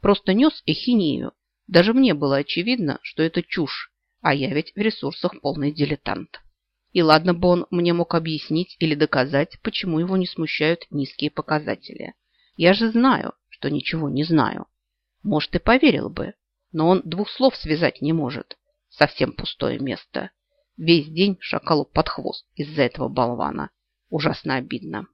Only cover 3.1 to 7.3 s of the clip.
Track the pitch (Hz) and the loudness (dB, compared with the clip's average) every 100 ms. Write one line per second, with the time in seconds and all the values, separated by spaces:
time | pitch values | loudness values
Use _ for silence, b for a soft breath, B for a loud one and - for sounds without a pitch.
3.1 | - 160 - - - 147 - - _ _ | -2 0 0 -4 -4 -4 -6 -14 _ _
4.1 | _ - 143 131 147 160 - 220 - 143 | _ 0 0 0 -4 -4 -2 -2 -2 -8
5.1 | - 180 - 143 151 143 156 147 151 - | -4 -6 -4 -6 -2 -4 0 -2 -2 -6
6.1 | - - - - _ _ _ _ 180 160 | -8 -10 -18 -20 _ _ _ _ 2 6
7.1 | 156 175 | 6 4